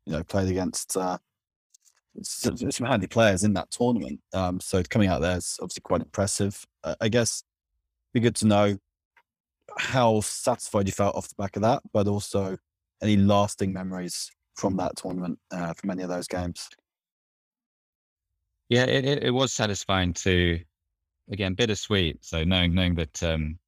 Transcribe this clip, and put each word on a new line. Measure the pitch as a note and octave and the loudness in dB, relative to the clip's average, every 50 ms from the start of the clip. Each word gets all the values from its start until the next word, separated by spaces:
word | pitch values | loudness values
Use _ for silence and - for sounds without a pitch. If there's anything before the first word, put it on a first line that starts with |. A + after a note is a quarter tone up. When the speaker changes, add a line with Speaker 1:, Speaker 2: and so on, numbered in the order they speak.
| _ | _
Speaker 1:
You | - D#2+ | -6 -6
know, | D2 E2+ | -6 -4
played | - - G2 F#2+ F#2 | -4 -2 0 0 0
against, | F#2 F#2 F2+ E2 - - - - - | 0 0 -2 -2 -4 -6 -8 -6 -4
uh, | F#2+ F#2 F2+ F#2 - _ _ _ _ _ _ _ _ _ _ _ _ _ _ _ _ _ _ - - | -4 -2 -2 -4 -6 _ _ _ _ _ _ _ _ _ _ _ _ _ _ _ _ _ _ -18 -14
s-, | G3+ - - - - A2 | -12 -12 -8 -4 -4 -4
s-, | - - - C#3+ - | -2 -2 -4 -4 -4
some | - B2 | -2 0
handy | B2+ C3 G#2 F#2 | 0 2 0 0
players | - - A2+ A2+ G#2 F#2+ F2+ G2+ | 0 2 4 6 6 6 4 2
in | G#2+ G2 | 2 2
that | F2 - - | 0 -2 -6
tournament. | - - - - - G2+ D2 C2+ C#2+ - _ _ - | -4 0 0 2 2 0 -2 -6 -10 -12 _ _ -4
Um, | F#2+ F#2 F2+ F2+ F#2 | -2 -2 -2 -2 -4
so | - - - F#2 F2 - | -4 -2 0 0 0 2
coming | - A2+ G2+ F#2 | 2 2 4 4
out | E2+ C2 | 4 2
there | D#2 F2+ F2+ | 2 0 0
is | F2 - - - - | -2 -4 -6 -8 -8
obviously | - - - - | -10 -10 -10 -10
quite | - - F#2+ E2 | -4 -2 -2 -2
impressive. | D#2+ - - G#2 G2 G2+ - - G2+ G2 - - - - _ _ - | -2 -4 -4 -2 -2 0 0 0 -2 -2 -4 -6 -14 -20 _ _ -8
Uh, | D#2+ - - | -8 -4 -2
I | - A2 | 0 2
guess | G#2+ A#2+ A2 - - - - _ _ _ _ _ _ _ _ _ _ _ _ _ - | 2 2 2 2 -2 -6 -10 _ _ _ _ _ _ _ _ _ _ _ _ _ 0
it'd | B2 | 2
be | A2+ | 2
good | A#2+ G#2+ | 2 2
to | - A2 | 4 4
know | G#2+ G#2 G2+ G#2 G2+ G2+ F#2+ _ _ _ _ _ _ _ _ _ _ _ _ _ _ _ _ _ - - | 4 6 6 6 4 2 -2 _ _ _ _ _ _ _ _ _ _ _ _ _ _ _ _ _ -14 -10
how | - - - B2+ C3 A#2+ A2+ A2 G#2+ | -8 -6 -2 2 4 4 4 4 2
satisfied | G2+ - - - - B2+ A#2+ - - - - G#2 G2 | 0 -2 -6 -4 -2 -2 -2 -2 -4 -2 0 0 0
you | F#2+ - | 0 0
felt | - G2+ G2 - | 0 0 0 0
off | F#2 - | -2 -6
the | - - | -8 -8
back | - G2 G2 - | -8 -8 -6 -4
of | G2+ G#2 | 0 0
that, | A#2 C#3+ - - - | 2 2 0 -2 -2
but | - G#2+ G2 | -2 0 0
also | G2+ G2+ G2+ - - - G2+ G2 F#2+ F#2+ - _ _ _ _ _ _ _ _ | 0 0 -2 -4 -4 -4 -4 -4 -4 -6 -10 _ _ _ _ _ _ _ _
any | - G#2+ G#2 | 0 2 4
lasting | G2+ G2 G2+ G2+ G2+ G#2 G#2 - - G2+ F#2+ F#2+ | 6 6 6 6 4 4 2 -2 -4 -4 -4 -4
memories | F#2 F#2+ F#2+ F#2 F#2 F2+ F2 - - - - - _ _ _ _ | -4 -6 -8 -6 -8 -8 -8 -8 -10 -10 -12 -14 _ _ _ _
from | - - G2 F#2+ | -4 -2 -2 -2
that | F#2 F2 - - | -2 -2 -4 -6
tournament, | - - F#2 F2+ F2+ - - - - _ _ | -8 -8 -8 -6 -6 -6 -6 -6 -8 _ _
uh, | F3+ F2+ - - - | -8 -6 -6 -6 -6
from | - - G2 | -6 -6 -6
any | F2+ F#2 F#2 | -4 -4 -4
of | F2+ | -4
those | F2+ F2 E2+ | -6 -6 -6
games. | - - F2+ F2+ F2 F2 - - - - _ _ _ _ _ _ _ _ _ _ _ _ _ _ _ _ _ _ _ _ _ _ _ _ _ _ _ _ _ _ _ _ _ _ _ _ _ _ - | -6 -6 -6 -4 -6 -8 -10 -14 -16 -18 _ _ _ _ _ _ _ _ _ _ _ _ _ _ _ _ _ _ _ _ _ _ _ _ _ _ _ _ _ _ _ _ _ _ _ _ _ _ 2
Speaker 2:
Yeah, | A#2+ B2 C3 | 4 4 4
it, | B2 B2+ C#3 B2+ | 4 4 2 2
it, | C#3 D3 A#2+ - | 2 0 0 0
it | B2+ | 0
was | B2 C3 C3+ A#2+ | 2 2 0 0
satisfying | - - A2+ G#2 G2 - - - F#2+ F#2 F2+ F2 - | 0 0 0 0 -2 -2 -2 0 2 2 2 0 0
to, | - - G2 F#2 F2+ F2+ E2+ E2+ E2 - _ _ _ _ _ _ _ _ _ _ _ _ - | 0 2 2 4 4 4 2 0 -2 -6 _ _ _ _ _ _ _ _ _ _ _ _ -10
again, | G#2 G2 G2 F#2 F#2 | -6 -4 -4 -2 0
bittersweet. | B2 A#2+ A2 G2+ - - - G#2+ G2 F2 D#2 - - - | 0 0 0 0 -2 -2 0 2 2 2 2 -2 -6 -8
So | - E2 E2 D#2+ | -6 -4 -2 0
knowing, | F2+ F#2 F2+ F2 F2 E2+ | 2 2 2 2 2 2
knowing | F#2 F2+ F2 F2 | 2 2 2 0
that, | E2+ D#2+ - - - E2+ | 0 -2 -6 -6 -4 -2
um, | E2 D#2+ D#2+ D#2 D2+ D#2+ - _ | -2 -2 -2 -2 -6 -8 -10 _